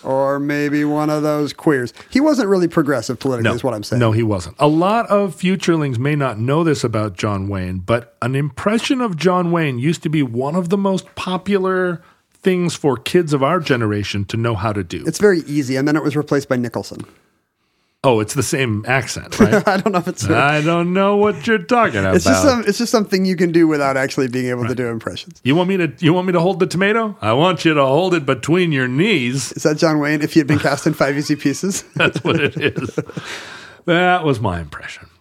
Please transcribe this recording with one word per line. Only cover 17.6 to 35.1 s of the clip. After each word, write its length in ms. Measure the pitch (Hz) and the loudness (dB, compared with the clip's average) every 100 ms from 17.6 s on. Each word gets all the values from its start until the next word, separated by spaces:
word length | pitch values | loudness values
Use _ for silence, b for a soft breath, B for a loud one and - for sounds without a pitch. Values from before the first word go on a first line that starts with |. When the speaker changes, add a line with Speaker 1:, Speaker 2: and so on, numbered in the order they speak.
| _ _ _ _ | _ _ _ _
Speaker 2:
Oh, 140 | 135 113 | 2 2
it's 160 | 107 | 0
the 80 | 139 | -2
same 420 | 117 147 127 104 107 | -2 -2 -2 -2 0
accent, 500 | 131 - - - - | 0 0 -10 -10 2
right? 160 | 220 | 4
Speaker 1:
<laughs> 100 | 208 208 | 4 2
I 80 | 196 | 0
don't 160 | 220 | 0
know 80 | 180 | -2
if 80 | 170 | -4
it's 200 | 175 131 | -6 0
Speaker 2:
I 320 | 160 139 151 | 2 2 2
don't 320 | 156 170 175 | 0 0 0
know 220 | 185 196 202 | 0 2 2
what 280 | 208 196 147 | 0 0 -2
you're 120 | 220 | -2
talking 380 | 170 240 214 113 | 2 2 2 2
about. 160 | 95 - | 2 4
Speaker 1:
It's 80 | |
just 180 | - 92 | 4 4
some, 220 | 294 240 202 | 4 2 0
it's 120 | 202 | -2
just 120 | 233 | 0
something 340 | 233 208 190 | 0 2 0
you 120 | 190 175 | 0 0
can 160 | 175 | 2
do 160 | 165 160 | 4 4
without 280 | 151 139 135 | 4 0 0
actually 300 | 135 - 131 | -2 -2 -2
being 200 | 123 127 | -2 -2
able 160 | 123 | -2
to 60 | 120 | -2
Speaker 2:
Right. 60 | 123 | -2
Speaker 1:
do 120 | 123 | -4
impressions. 520 | 113 - 90 - - | -4 -8 -10 -14 -6
Speaker 2:
You 100 | - | 0
want 140 | 156 180 | 2 2
me 80 | 190 | 0
to, 160 | 165 - | -2 0
you 120 | 156 | 2
want 140 | 180 185 | 2 2
me 60 | |
to 80 | 175 | 2
hold 180 | 175 185 | 2 0
the 80 | 185 | -2
tomato? 500 | 180 196 226 220 196 | 0 0 0 -2 -4
I 100 | 104 | 0
want 300 | 123 180 170 | 2 2 2
you 100 | 160 | 0
to 120 | 151 135 | 2 4
hold 260 | 139 185 | 2 2
it 120 | 175 135 | 0 0
between 460 | 131 - 175 175 | -2 0 2 2
your 160 | 139 127 | 0 0
knees. 640 | 131 214 175 123 135 - | 0 2 2 0 -4 -6
Speaker 1:
Is 100 | - | -4
that 140 | 156 151 | -2 2
John 240 | 170 151 | 2 2
Wayne 200 | 143 151 | 0 0
if 120 | 151 | 2
he 80 | 165 | 2
had 80 | 139 | 2
been 100 | 147 | 2
cast 260 | 151 135 | 2 0
in 100 | 165 | -2
Five 220 | 156 139 143 | 0 0 0
Easy 200 | 151 143 | -2 -2
Pieces? 480 | 143 135 185 185 - | -2 -2 -4 -6 -8
<laughs> 40 | |
Speaker 2:
That's 300 | - 160 - | -2 0 0
what 160 | 165 156 | -2 0
it 160 | 143 151 | 0 0
is. 380 | 151 - 131 - - B B B B B B B | -2 -2 -6 -8 -8 B B B B B B B
That 400 | - 170 180 180 | 0 2 4 2
was 160 | 156 120 | 0 0
my 180 | 110 87 | -2 -4
impression. 480 | 76 - - - - | -8 -14 -16 -18 -20